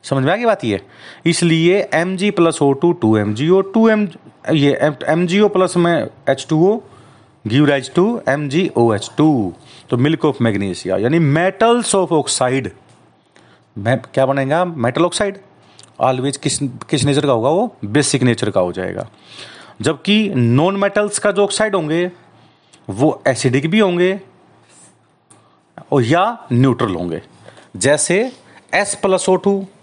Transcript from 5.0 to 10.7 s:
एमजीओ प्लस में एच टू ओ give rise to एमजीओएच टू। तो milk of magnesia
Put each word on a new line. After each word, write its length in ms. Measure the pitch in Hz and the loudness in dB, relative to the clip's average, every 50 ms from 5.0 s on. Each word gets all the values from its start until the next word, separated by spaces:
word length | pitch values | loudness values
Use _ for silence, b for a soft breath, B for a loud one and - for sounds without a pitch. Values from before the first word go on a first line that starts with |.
| - - | -4 -2
एमजीओ 400 | 156 170 180 170 175 202 214 202 | 0 0 0 0 2 2 2 2
प्लस 280 | 202 185 185 175 - | 2 2 0 2 2
में 320 | 175 170 170 170 151 - 110 - - _ - | 0 2 2 0 0 -2 -6 -10 -6 _ -2
एच 180 | 135 131 - - | -2 -2 -2 -2
टू 160 | 160 156 170 | 2 2 4
ओ 140 | 190 220 233 - b b b b b b b b b b b _ | 4 2 0 -6 b b b b b b b b b b b _
give 200 | 107 110 139 151 | -2 2 2 4
rise 220 | 139 143 139 123 - | 4 2 0 -2 -2
to 120 | - 175 185 220 240 226 - - | 0 0 2 2 0 -4 -2 -4
एमजीओएच 840 | 135 147 151 143 127 170 190 - - 117 117 117 110 98 - - - | -2 -2 -4 -2 -2 -2 -2 0 0 2 2 2 2 0 -4 -8 -2
टू। 360 | - 147 156 151 123 104 90 - B B B B B B B | 2 2 2 2 2 -2 -4 -8 B B B B B B B
तो 60 | - 120 | -2 0
milk 260 | 131 147 160 156 - | 0 0 0 0 0
of 180 | 151 131 - | -2 0 0
magnesia 560 | 120 113 101 98 101 98 | 0 0 0 0 -4 -4